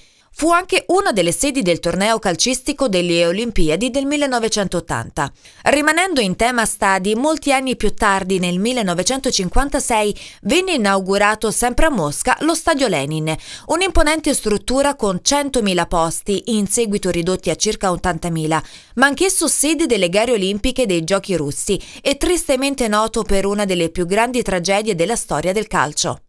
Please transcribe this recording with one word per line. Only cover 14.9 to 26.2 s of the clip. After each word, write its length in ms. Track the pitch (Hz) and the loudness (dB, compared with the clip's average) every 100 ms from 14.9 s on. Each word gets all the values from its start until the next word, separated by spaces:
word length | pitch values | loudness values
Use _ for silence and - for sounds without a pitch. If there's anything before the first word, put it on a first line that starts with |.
| 269 | 0
con 240 | 208 185 | -2 -2
centomila 640 | - 285 277 262 208 180 170 | 0 0 0 -2 0 0 0
posti, 560 | 175 165 - - 196 - | 0 0 -2 -4 -4 -2
in 200 | 214 196 | -2 0
seguito 440 | - 226 202 185 | 0 0 0 -2
ridotti 380 | 170 170 185 180 | 0 0 -2 -2
a 40 | |
circa 380 | 156 214 208 190 | -2 -2 -2 -2
ottantamila, 680 | 170 185 165 175 165 156 160 - - - 226 | 0 -2 -2 -4 -4 0 -2 -2 -14 -10 0
ma 100 | 277 | 0
anch'esso 400 | 269 381 - 320 | 2 0 2 0
sede 400 | - 285 294 311 | 0 0 0 2
delle 220 | 214 175 | 2 2
gare 240 | 196 240 | 2 2
olimpiche 520 | 226 190 208 262 254 | 2 0 -2 -2 0
dei 200 | 240 170 | 0 0
Giochi 320 | 165 196 196 170 | 0 -2 0 -4
russi 440 | 147 - - 190 - - | -2 -6 -4 -4 -6 -6
e 140 | - 277 | -4 -2
tristemente 720 | 330 359 - 254 269 277 233 | 0 0 0 0 0 -2 0
noto 340 | 208 220 226 | 0 0 -2
per 240 | 202 196 196 | 0 0 2
una 180 | 202 | 0
delle 240 | 202 180 165 | 0 0 0
più 160 | 165 | -2
grandi 380 | 175 202 240 254 | -2 0 0 0
tragedie 540 | 214 185 175 196 220 175 | -2 -2 0 0 0 -2
della 180 | 170 | -2
storia 380 | 226 - 151 165 | -2 -2 -2 -2
del 160 | 196 208 | -2 -2
calcio. 500 | 180 139 147 170 117 | -2 -2 -2 -4 -6